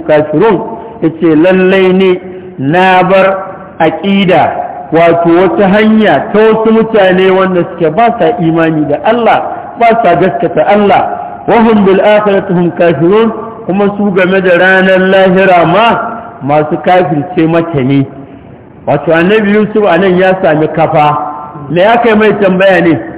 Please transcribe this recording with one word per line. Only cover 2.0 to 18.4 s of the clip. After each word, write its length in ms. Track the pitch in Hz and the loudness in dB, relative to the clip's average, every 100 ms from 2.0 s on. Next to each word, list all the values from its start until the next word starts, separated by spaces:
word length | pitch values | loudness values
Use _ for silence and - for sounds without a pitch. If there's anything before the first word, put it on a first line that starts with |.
| 190 180 - - - - | 2 0 -6 -16 -16 -8
na 420 | 135 170 185 185 | -2 0 2 2
bar 340 | 180 190 190 190 - - - - | 2 2 2 -2 -8 -16 -14 -2
aƙida, 720 | 160 - 196 196 190 165 117 - - - - | -2 -2 -2 0 2 2 0 -2 -8 -10 -4
wato 380 | 160 170 170 170 | 0 2 2 2
wata 380 | 170 185 165 202 | 2 2 0 0
hanya 640 | 202 220 220 208 139 - | 2 2 2 2 0 0
ta 60 | 208 | 0
wasu 340 | 220 220 220 | 2 2 2
mutane 580 | 220 220 214 185 180 190 | 2 2 2 2 2 2
wanda 300 | 190 185 175 | 2 0 -2
suke 280 | 170 - 160 160 | -4 -2 -2 0
ba 220 | 233 - | 0 0
sa 180 | 160 - | -2 0
imani 460 | 165 165 160 156 143 | 0 0 0 0 -2
da 120 | 143 | -2
Allah, 380 | 214 240 220 151 - - - - | -2 0 0 0 -2 -10 -12 -2
ba 80 | 233 226 | 0 2
sa 120 | 180 175 | 2 2
gaskata 520 | 185 - 165 156 156 | 0 -2 -4 0 2
Allah, 340 | 208 202 165 - - - - - | 2 2 0 -2 -6 -12 -10 -2
wa 80 | 214 | 0
hum 220 | 226 214 196 | 2 2 2
bil 160 | 190 | 2
akhirati 520 | 196 208 208 196 196 | 2 2 2 -2 -2
hum 180 | 180 175 | -2 -2
kafirun, 600 | - 175 143 170 214 226 - - - - | 0 0 2 2 2 0 -2 -12 -14 -6
kuma 200 | 190 202 202 | -2 -2 -2
su 140 | 208 | -2
game 300 | 185 180 190 | 0 0 0
da 160 | 185 175 | 2 2
ranar 420 | 185 190 185 190 | 2 2 2 2
lahira 680 | 190 190 190 185 190 175 165 | 2 2 2 2 2 2 2
ma 220 | 185 226 220 - - - - | 2 2 0 -4 -10 -16 -12
masu 340 | 135 151 151 170 190 | -2 -2 -2 -4 0
kafirce 640 | 180 175 156 - - 160 | 0 0 -2 -4 -2 0
mata 340 | 165 170 143 | 0 -2 -4
ne." 240 | 127 139 135 - - - | 0 0 -2 -8 -20 -20